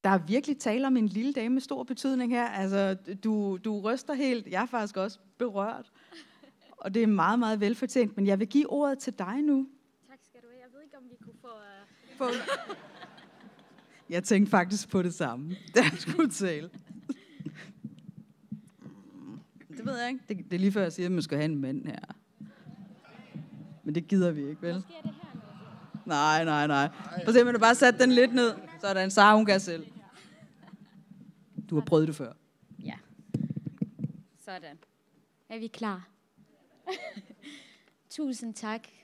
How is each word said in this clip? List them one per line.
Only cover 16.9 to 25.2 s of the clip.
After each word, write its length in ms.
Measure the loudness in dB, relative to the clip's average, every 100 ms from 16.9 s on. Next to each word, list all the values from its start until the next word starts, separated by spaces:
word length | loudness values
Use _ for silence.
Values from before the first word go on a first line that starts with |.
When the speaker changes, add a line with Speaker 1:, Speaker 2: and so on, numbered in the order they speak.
| -20 -12 -12 -12 -16 -16 -14 -20 -18 -18 -18 -20 -20 -20 _ _ -14 -14 _ -20 -20 -20 -20 -18 -18 -20 -20 -20
Speaker 1:
Det 180 | -12 -8
ved 120 | -6
jeg 100 | -6
ikke. 160 | -8 -10
Det, 80 | -10 -6
det 40 |
er 40 | 0
lige 120 | 0
før, 100 | 2
jeg 100 | -2
siger, 140 | -2 -2
at 60 |
man 100 | -2
skal 160 | -2 -2
have 60 |
en 140 | -2 -2
mand 280 | -4 -6 -8
her. 120 | -12 -16 -20 _ _ -20 -20 -20 -20 -20 -20 -20 -20 -18 -18 -16 -18 -20 -14
Men 100 | -6
det 140 | -6 0
gider 220 | 2 2
vi 180 | 0 -6
ikke, 140 | -8
vel? 120 | -6
Speaker 2:
Måske 200 | -8 -10 -12
er 40 |
det 120 | -12 -12